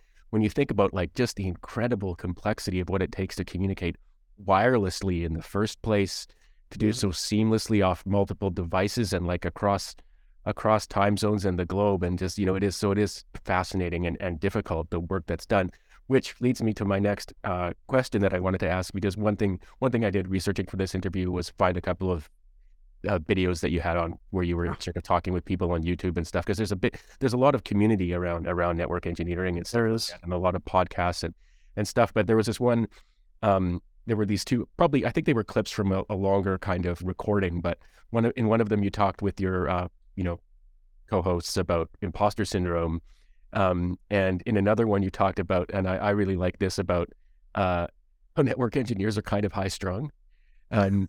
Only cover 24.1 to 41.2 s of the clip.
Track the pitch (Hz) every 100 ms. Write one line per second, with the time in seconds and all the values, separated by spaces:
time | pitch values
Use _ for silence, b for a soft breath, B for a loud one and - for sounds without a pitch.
24.1 | 85 - 92 87 85 85 76 - 87 -
25.1 | 87 92 90 - 90 90 85 82 87 92
26.1 | 87 82 92 - 101 104 98 123 - B
27.1 | B 135 123 131 135 - 101 107 107 87
28.1 | 87 87 85 82 87 87 85 87 87 87
29.1 | 85 85 85 92 87 85 117 113 113 -
30.1 | - 87 90 92 92 - 92 90 - 87
31.1 | 85 82 - - - - - 104 - 117
32.1 | 110 98 110 107 107 123 117 110 b b
33.1 | b _ _ 110 95 92 87 - - -
34.1 | 110 104 101 - 120 - - 175 139 117
35.1 | 165 165 120 104 - 104 - 98 95 -
36.1 | 101 98 101 95 92 - 92 90 85 92
37.1 | 90 - 101 92 85 85 85 b b b
38.1 | 117 117 - 110 113 107 107 98 101 101
39.1 | - 98 90 95 92 78 90 90 - _
40.1 | - 90 85 _ - - _ _ - -
41.1 | 98